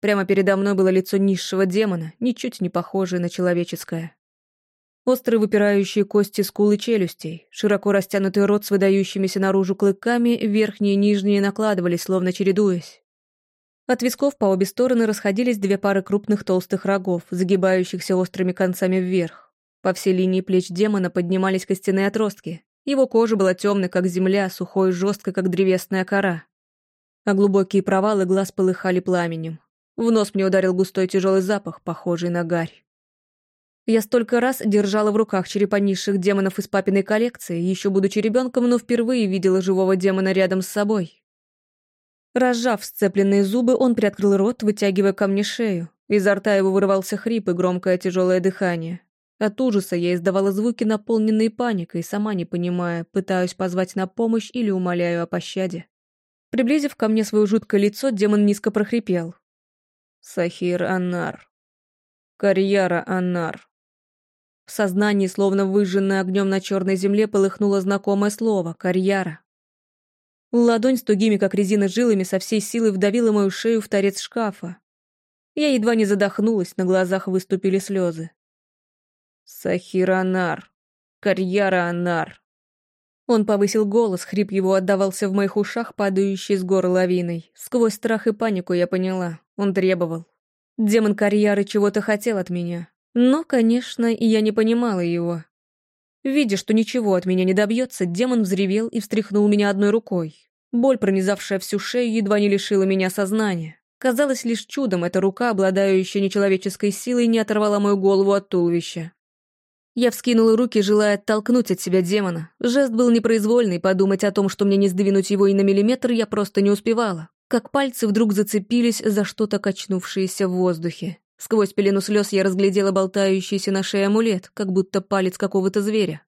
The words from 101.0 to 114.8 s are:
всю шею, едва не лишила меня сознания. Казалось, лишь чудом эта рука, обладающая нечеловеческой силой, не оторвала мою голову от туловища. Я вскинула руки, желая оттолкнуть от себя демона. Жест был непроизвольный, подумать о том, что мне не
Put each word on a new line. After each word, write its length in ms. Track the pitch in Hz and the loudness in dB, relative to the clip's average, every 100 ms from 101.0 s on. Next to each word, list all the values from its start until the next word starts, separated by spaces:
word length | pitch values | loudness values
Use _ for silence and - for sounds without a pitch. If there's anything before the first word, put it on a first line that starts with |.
| 196 190 185 196 - 196 | 2 0 0 -2 -2 -6
всю 180 | - 202 | -4 -6
шею, 340 | 196 247 247 | -4 -2 0
едва 280 | 220 202 208 | 0 0 2
не 100 | 208 | 2
лишила 320 | 196 196 202 | 0 0 0
меня 300 | 190 190 185 | 2 2 0
сознания. 680 | 185 196 214 214 175 160 - _ _ | -2 -2 0 -2 -2 -8 -14 _ _
Казалось, 440 | 262 240 285 254 | -2 0 0 0
лишь 220 | 233 226 - | -2 -4 -6
чудом 380 | - 262 180 | -4 -2 -2
эта 180 | 175 190 | 0 0
рука, 300 | 196 190 247 | 0 0 -2
обладающая 680 | 202 190 190 196 190 185 202 | 0 0 2 2 2 0 -2
нечеловеческой 720 | 196 202 202 190 196 190 208 | -2 0 0 0 -2 -4 -4
силой, 380 | 202 - 247 233 | -4 -4 0 2
не 100 | 226 | 2
оторвала 400 | 214 214 214 208 | 0 0 2 2
мою 180 | 202 202 | 2 2
голову 360 | 190 196 196 | 4 4 4
от 160 | 202 196 | 2 0
туловища. 640 | 185 170 170 165 - 165 _ _ _ _ _ _ _ _ - | 0 0 0 -4 -10 -12 _ _ _ _ _ _ _ _ 0
Я 160 | 240 | 0
вскинула 440 | 226 - 233 226 220 | 0 0 4 4 4
руки, 260 | 247 220 | 2 0
желая 340 | 196 208 208 202 | 2 4 4 0
оттолкнуть 560 | - 214 214 247 233 | 0 -2 2 0 2
от 100 | 185 | -4
себя 200 | - 185 | 0 0
демона. 500 | 175 208 196 170 160 _ | 2 0 -2 -6 -10 _
Жест 320 | 240 254 269 | -2 2 0
был 160 | 226 247 | 2 4
непроизвольный, 720 | 233 226 226 208 240 220 175 | 4 2 0 2 2 2 0
подумать 420 | 190 190 196 196 | 0 2 2 2
о 80 | 208 | 0
том, 160 | 196 196 | 0 -2
что 160 | - | 0
мне 140 | 202 | 0
не 100 | 196 | 2